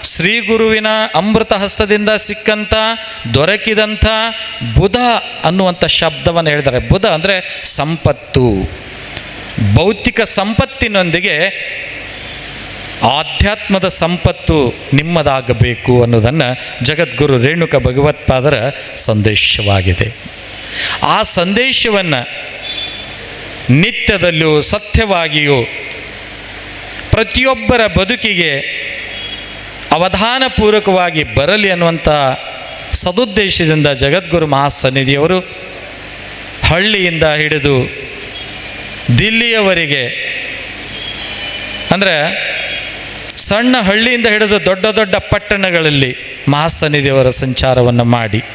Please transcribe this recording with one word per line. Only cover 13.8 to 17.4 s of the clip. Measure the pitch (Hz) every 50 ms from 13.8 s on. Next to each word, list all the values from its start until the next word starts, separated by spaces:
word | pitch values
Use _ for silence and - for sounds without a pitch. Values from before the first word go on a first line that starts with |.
| 190
ಸಂಪತ್ತು | 180 170 - 170 165 180 175 - 170 175 - - - 165 151 135 120 - - - - 135
ನಿಮ್ಮದಾಗಬೇಕು | 139 147 165 170 165 147 143 135 135 127 117 120 107 123 123 117 - - - 123 123 120
ಅನ್ನೋದನ್ನು | 117 117 113 104 117 147 160 139 120 127 - - - - - 127
ಜಗದ್ಗುರು | 117 151 151 170 - - - 147 147 135 123